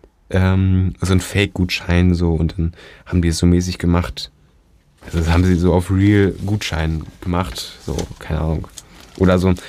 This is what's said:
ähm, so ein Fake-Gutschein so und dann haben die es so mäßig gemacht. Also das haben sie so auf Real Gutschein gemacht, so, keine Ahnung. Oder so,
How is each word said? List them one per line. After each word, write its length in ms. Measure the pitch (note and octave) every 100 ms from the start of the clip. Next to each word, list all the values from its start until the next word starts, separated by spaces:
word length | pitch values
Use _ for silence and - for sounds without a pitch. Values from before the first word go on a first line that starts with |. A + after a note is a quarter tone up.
| - _ _
ähm, 640 | F#2 F#2 F#2+ F#2+ F#2 F2+ -
so 100 | F2+
ein 80 | F#2
Fake-Gutschein 920 | - G2 G2+ - F2+ - - F2 F2+
so 180 | E2+ E2+
und 240 | E2 D#2+ -
dann 160 | E2 - - -
haben 160 | - F2+
die 80 | E2+
es 80 | D#2+
so 80 |
mäßig 340 | F2+ F2 F2+ F2
gemacht. 520 | F2 F2 F2 - - _ _ _ _ _ _ _
Also 140 | - E2+
das 100 | E2
haben 160 | E2+
sie 120 | F2+ F2
so 180 | F2+
auf 160 | F2 F2
Real 420 | F#2+ G2+ G#2 G2 - G2
Gutschein 560 | G#2 - D#2+ D#2+ D#2+ - -
gemacht, 580 | F2+ F2 F#2 - - -
so, 120 | - E2 E2+ -
keine 220 | - D#2+
Ahnung. 280 | D#2+ D#2+ E2 - - - - -
Oder 200 | F#2+ F#2
so, 140 | F#2+ F2+